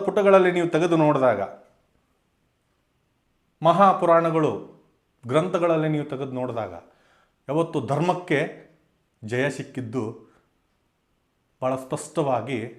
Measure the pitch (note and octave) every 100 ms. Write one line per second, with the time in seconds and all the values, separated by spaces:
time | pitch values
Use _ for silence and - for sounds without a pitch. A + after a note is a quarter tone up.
0 | - F3 G3+ F#3+ F3+ F3 E3+ D#3+ E3+ E3
1 | D3+ C#3+ C3 G#2 F#2+ - _ _ _ _
2 | _ _ _ _ _ _ _ _ _ _
3 | _ _ _ _ _ - D#3+ E3+ G3 F#3
4 | E3+ E3 E3 D#3+ D3 G2+ - - _ _
5 | _ _ A#2+ C#3 F#3 F3+ F3 E3 D#3 D3+
6 | D3 C3 C3+ B2+ B2+ A2+ G2+ E2+ - _
7 | _ _ _ _ - D3 D#3+ D#3 A2+ C#3+
8 | F3 F3+ - C#3 E3 - - _ _ _
9 | _ _ A2 A#2+ C#3+ C3+ G3 - A2+ B2
10 | A2 - - _ _ _ _ _ _ _
11 | _ _ _ _ _ _ B2+ C3 - D3
12 | - - C#3+ B2 A2 B2 A#2